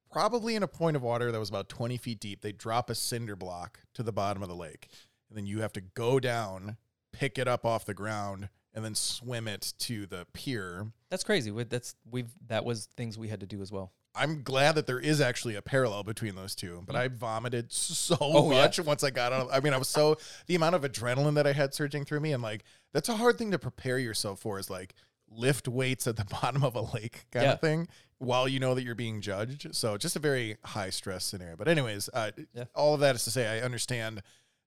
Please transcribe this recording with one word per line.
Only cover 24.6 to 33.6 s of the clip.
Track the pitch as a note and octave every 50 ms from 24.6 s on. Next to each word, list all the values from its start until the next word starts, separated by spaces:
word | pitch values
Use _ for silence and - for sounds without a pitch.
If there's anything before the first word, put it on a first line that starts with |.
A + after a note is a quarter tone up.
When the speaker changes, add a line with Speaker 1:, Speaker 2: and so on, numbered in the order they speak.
| G2 -
Speaker 1:
like, | G2 F2+ F#2 F#2 - _ - _ _ _ _ _
lift | G#2+ A2+ A#2+ C3+ D3 - -
weights | C3 A#2 C3 C3 B2+ C3 - -
at | B2+ A2+
the | A#2 G2+
<laughs> | - - -
bottom | - B2 B2+ C#3 D3
of | B2+ A2
a | A#2+
lake | G#2+ - - A2 G#2+ A#2+ - - - _
kind | - A#2+ A#2+
Speaker 2:
Yeah. | C#3 A2
Speaker 1:
of | -
thing | - D#3 D#3 E3 E3+ - - - - _ _ -
while | C3 B2 B2 B2+ B2+
you | C3+ C3+ C3
know | C3 B2+ B2+
that | B2 B2
you're | B2 A#2
being | G2+ A#2+ A2+ A2 G#2+
judged. | G2 G#2 F#2+ G2 A2 C3 C3+ C#3+ - D#3+ -
So | - - A2+ G#2
just | G#2 - D#3 -
a | E3+
very | C#3+ D3+ C#3 B2+ A#2 A2 G#2+ - -
high | - - A2 F#2+ F#2+
stress | - - - G2+ F#2 F2+ -
scenario. | - - F#2+ F2+ E2+ E2
But | E2 G#2+
anyways, | D3+ E3+ D3+ C3 A2+ G#2 G2+ G2 - -
uh, | B2 A2 G#2+ - - A2 - -
Speaker 2:
Yeah. | A#2+ B2 - -
Speaker 1:
all | - D3 D3+ D3+
of | C#3
that | C#3+ C#3 C3
is | A2+ -
to | B2
say, | G#2 C3 A#2+
I | G#2+ A2 A2+